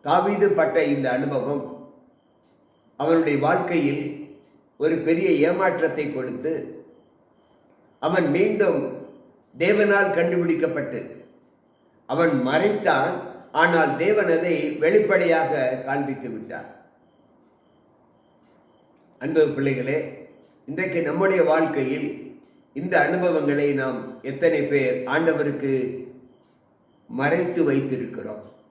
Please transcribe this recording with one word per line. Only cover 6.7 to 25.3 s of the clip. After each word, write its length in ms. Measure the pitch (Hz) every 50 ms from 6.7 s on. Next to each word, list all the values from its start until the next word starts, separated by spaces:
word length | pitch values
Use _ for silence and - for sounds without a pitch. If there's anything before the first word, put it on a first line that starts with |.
| - - - - - - _ _ _ _ _ _ _ _ _ _ _ _ _ _ _ _ _ _ _ _
அவன் 240 | - 160 185 190 165 143
மீண்டும் 500 | 147 175 208 214 - 202 202 180 - - - - - - - - - - - - _ _ _ _ _ 127
தேவனால் 560 | 165 190 214 208 208 202 202 202 196 185 -
கண்டுபிடிக்கப்பட்டு 880 | 170 170 170 175 175 170 170 156 - 165 - - 285 - - 247 214 180 - - - - - _ _ _ _ _ _ _ _ _ _ _ _ _ _ _ -
அவன் 240 | 127 160 170 160 143 131 123
மறைத்தான், 680 | 127 143 160 190 214 208 208 - - 147 131 139 175 - 180 - - - - - -
ஆனால் 400 | - 151 165 170 170 165 156 139 139
தேவன் 340 | 139 165 202 214 208 196 180
அதை 240 | 165 - - 175 165 147 143 147 151 151
வெளிப்படையாக 720 | 151 165 202 214 208 185 196 180 175 170 165 160 156 - 156 139 131 127 127 127 -
காண்பித்து 420 | 135 139 143 143 139 131 - 127 117
விட்டார். 400 | 110 107 - - - 73 - - - - - _ _ _ _ _ _ _ _ _ _ _ _ _ _ _ _ _ _ _ _ _ _ _ _ _ _ _ _ _ _ _ _ _ _ _ _ _ _ _ _ _ _ _ _ _ _ _
அன்பு 240 | 131 156 156 160 151 143
பிள்ளைகளே, 500 | 139 135 139 139 131 123 123 135 147 156 - - - - - - - - _ _ _ _ _ 135
இன்றைக்கு 340 | 151 170 185 - 175 170
நம்முடைய 400 | 151 147 - - 196 190 185 180
வாழ்க்கையில் 680 | 160 151 156 165 165 156 147 143 131 127 143 - 143 - - - - - - - - _ _ _ _ _ _
இந்த 180 | 143 170 180 180 156
அனுபவங்களை 680 | 147 156 180 180 185 175 160 156 143 143 143 143 143 143
நாம் 280 | 139 135 131 131 123 - - - - -
எத்தனை 380 | - 135 139 - 165 165 165 147
பேர் 340 | 143 - 143 139 127 127 - - -
ஆண்டவருக்கு 680 | 127 139 160 165 165